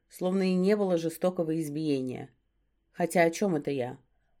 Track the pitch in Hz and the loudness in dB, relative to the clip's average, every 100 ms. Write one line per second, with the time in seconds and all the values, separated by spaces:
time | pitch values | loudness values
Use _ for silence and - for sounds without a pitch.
0 | _ - 180 190 190 185 185 208 190 170 | _ -6 -2 0 2 2 2 2 2 0
1 | 165 - 185 185 165 160 151 147 156 139 | -2 -2 -2 0 -2 -2 -4 -4 -2 -2
2 | 127 123 131 _ _ _ _ _ _ - | -2 -8 -12 _ _ _ _ _ _ -4
3 | 175 185 170 165 208 165 147 139 123 131 | 0 4 4 4 0 0 -2 -4 -4 -8
4 | _ _ _ _ | _ _ _ _